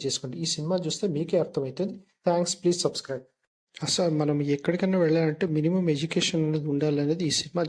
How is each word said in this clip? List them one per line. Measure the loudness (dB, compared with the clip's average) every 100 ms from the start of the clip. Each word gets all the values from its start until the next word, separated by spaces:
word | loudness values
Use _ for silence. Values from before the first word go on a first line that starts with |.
| -4
చేసుకోండి. | -4 -6 -6
ఈ | -4
సినిమా | -4 -2 -2
చూస్తే | -2 -2 -2
మీకే | -2 0 0
అర్థమవుతుంది. | 0 -2 -4 -4 -6
Thanks, | -6 -16 _ 0 2 0
please | 0 0 2
subscribe. | 0 -4 -8 -10 -10 _ _ _ _ -8
అసలు | -4 0 2 2
మనం | 2 0
ఎక్కడికైనా | 0 0 0 0 2 4
వెళ్ళాలంటే | 4 4 2 2 0
మినిమం | 2 2 2 2
ఎడ్యుకేషన్ | 0 0 0 0 0 0
అనేది | 0 0
ఉండాలనేది | 0 2 2 2 0 0
ఈ |
సినిమా | -2 -2 -2